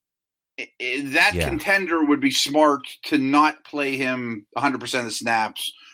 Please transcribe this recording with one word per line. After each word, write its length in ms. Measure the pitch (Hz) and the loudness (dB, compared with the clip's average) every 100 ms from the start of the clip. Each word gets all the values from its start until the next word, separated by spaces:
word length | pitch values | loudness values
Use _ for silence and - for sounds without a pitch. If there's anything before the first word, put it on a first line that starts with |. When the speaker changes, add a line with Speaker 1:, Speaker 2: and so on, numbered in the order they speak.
| _ _ _ _ _ - | _ _ _ _ _ -16
Speaker 1:
i-, 80 | - - | -16 -8
i-, 200 | 123 135 139 | -6 -4 -2
that 180 | 156 202 | 2 2
Speaker 2:
Yeah. 140 | 180 - | 2 -2
Speaker 1:
contender 560 | - 196 196 175 165 | -2 0 0 2 2
would 160 | 147 139 | 2 2
be 120 | 135 | 2
smart 500 | 131 139 151 151 135 - - - | 0 0 4 4 4 -4 -14 -2
to 120 | 151 | 0
not 460 | 135 147 151 - | 2 4 4 0
play 320 | - 147 139 135 | -10 -6 -4 -2
him 500 | 131 127 120 107 - 120 | -4 -4 -6 -8 -8 -4
a 20 | |
hundred 220 | 139 123 | -2 -2
percent 240 | 120 131 117 | -4 -4 -4
of 60 | |
the 40 | - | -6
snaps, 560 | 113 113 104 - - - - | -2 0 -2 -6 -12 -12 -20